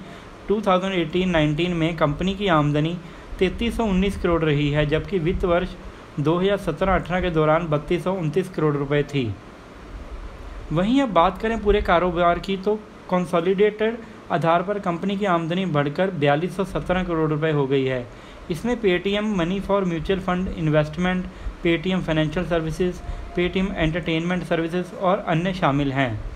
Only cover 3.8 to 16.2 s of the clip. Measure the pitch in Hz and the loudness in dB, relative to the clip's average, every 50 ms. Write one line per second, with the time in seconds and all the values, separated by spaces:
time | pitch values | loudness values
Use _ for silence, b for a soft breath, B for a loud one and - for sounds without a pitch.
3.8 | 233 214 185 180 196 202 196 - - 180 170 160 160 156 147 147 147 143 143 151 | 0 2 2 2 2 2 0 0 0 2 2 2 2 2 2 2 2 2 2 2
4.8 | 151 147 156 156 151 - 202 180 147 175 185 190 196 180 170 180 185 180 - - | 2 2 0 0 0 -2 -2 0 0 0 0 0 2 2 2 2 2 -2 -6 -12
5.8 | B B B B B B - 156 139 151 170 175 185 196 202 196 196 175 151 143 | B B B B B B -6 0 2 2 2 4 2 2 2 0 0 -4 -2 0
6.8 | 190 190 185 165 147 147 175 185 180 180 160 156 156 156 156 165 175 156 151 147 | 2 2 2 2 0 0 -2 0 0 0 2 2 4 4 4 2 2 0 -2 -2
7.8 | 151 - 180 160 - 180 190 190 165 151 143 190 180 185 - 175 156 151 143 143 | 0 0 -2 0 0 -2 -2 0 -2 0 0 -2 -2 -2 -2 0 0 0 0 0
8.8 | 143 135 147 147 143 - - 139 123 107 95 - - - - - - - - - | -2 0 0 0 0 0 -2 -2 -2 -2 -4 -8 -12 -18 -18 -20 -20 -20 -18 -18
9.8 | - - - - - - - - - - - - - - - - - - 151 165 | -16 -14 -14 -12 -12 -12 -12 -12 -12 -14 -14 -14 -14 -14 -14 -12 -8 -2 0 0
10.8 | 190 220 262 277 277 226 180 165 170 190 185 - 220 220 226 214 202 202 196 208 | 2 4 4 4 2 4 6 6 6 6 2 0 -2 -2 -2 2 2 4 4 4
11.8 | 208 202 180 - 180 180 165 175 175 175 175 170 160 190 196 185 190 208 214 214 | 4 4 4 4 4 2 2 4 4 4 2 2 0 -2 -4 -2 0 0 -2 -2
12.8 | - - - - - - 185 180 175 - 185 170 165 185 196 185 208 208 208 - | -4 -12 -18 -18 -4 -2 0 0 0 2 0 2 2 2 4 4 4 2 4 2
13.8 | 214 220 233 226 B B B B B - 180 160 151 165 170 175 180 196 208 202 | -2 -2 -2 -4 B B B B B -2 -2 0 4 4 4 2 2 0 -4 -2
14.8 | 202 185 170 160 185 196 202 196 208 196 175 165 165 160 175 185 196 175 147 147 | -2 -2 -2 -2 -2 -2 -2 0 0 2 2 2 0 0 -2 -2 0 0 0 0
15.8 | 143 147 147 - 185 196 185 143 | 0 0 0 0 0 0 0 2